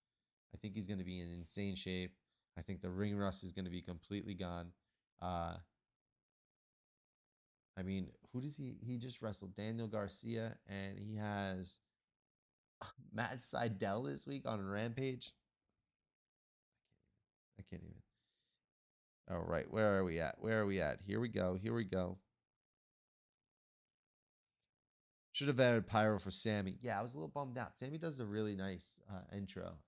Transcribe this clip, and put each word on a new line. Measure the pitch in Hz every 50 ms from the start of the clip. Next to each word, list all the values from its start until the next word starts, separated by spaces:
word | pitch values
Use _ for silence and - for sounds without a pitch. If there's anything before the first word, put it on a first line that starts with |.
| _ _ _ _ _ _ _ _ _ _ -
I | 95
think | - 107 95
he's | 110 98 92
gonna | 104 95 90
be | 90 92 90
in | 87 85
insane | 87 87 87 - - - 101 101 95
shape. | 92 - 92 92 92 92 90 - _ _ _ _ _ _ _ _ -
I |
think | 87 - 98 87
the | - 90
ring | 90 92 104 104 104 101
rust | 101 98 92 - -
is | 92 85
gonna | 95 95 90
be | 85 90
completely | 85 - 90 82 - - 101 104 - 104 101
gone. | 87 95 87 87 87 85 87 87 _ _ _ _ _ _ _ _ -
Uh, | 90 90 90 85 85 85 85 85 85 - _ _ _ _ _ _ _ _ _ _ _ _ _ _ _ _ _ _ _ _ _ _ _ _ _ _ _ _ _ _ _ _ _ _ _ _ _ _ _ _ _ 95
I | 92
mean, | 92 95 95 92 - - - - - -
who | 123
does | 131 147 143 -
he, | 143 127 101 87
he | - 117 123 120
just | 117 131 117 -
wrestled | - 110 101 - - 95 95
Daniel | - 101 110 113 117 117 107
Garcia, | 104 110 101 98 - - - 113 117 113 110 113 107 - _ -
and | 98 98 98 98 98 98
he | 101 107 110 107
has | 107 104 104 101 98 98 95 92 92 92 - - _ _ _ _ _ _ _ _ _ _ _ _ _ _ _ _ _ _ _ -
<laughs> | - - - - - - -
Matt | 107 120 113 127 123
Sydal | - - - 131 117 120 107 95 113 101 98 110 131 143
this | 139 139 -
week | - 139 139 - 123
on | 113 104 95
Rampage. | 95 101 104 110 120 117 127 135 135 127 127 - - - _ _ _ _ _ _ _ _ _ _ _ _ _ _ _ _ _ _ _ _ _ _ _ _ _ _ _ _ _ _ _ _ _ _ _ _ _ _ _ _ _ _ _ _ -
I | 98 -
can't | - 80 80
even. | 78 82 - - _ _ _ _ _ _ _ _ _ _ _ _ _ _ _ _ _ _ _ _ _ _ _ _ -
All | 90 85 85
right, | 85 85 80 - -
where | - 107 110 104 101 95
are | 95
we | 90 80 82
at? | 82 65 - -
Where | - 110 113 110
are | 107
we | 98 98 95
at? | 82 73 62 - 92
Here | 98 98 110
we | 120 120
go. | - 98 92 90 90 92
Here | 98 113 117
we | 117 110
go. | 92 92 92 90 90 92 - - _ _ _ _ _ _ _ _ _ _ _ _ _ _ _ _ _ _ _ _ _ _ _ _ _ _ _ _ _ _ _ _ _ _ _ _ _ _ _ _ _ _ _ _ _ _ _ _ _ _ _ _ _ _ _ _ _ _ _ _ _ -
Should | - 143 143
have | 139 120
added | 131 123 120 113 98
Pyro | - - 110 107 107 107 98
for | - 95
Sammy. | 92 - - 113 107 104 98 95 92 95
Yeah, | 120 120 107 98
I | 110
was | 123 123
a | 143
little | 160 151
bummed | - 143 143 131 120 127
out. | 117 80 -
Sammy | - 127 131 151 165
does | 160 165 147 131
a | 120
really | 104 104 107 107 107 104
nice, | 95 95 98 92 90 - - - - - 98
uh, | 101 92 90 - - 101
intro, | 101 95 - 95 87 87 87 76 76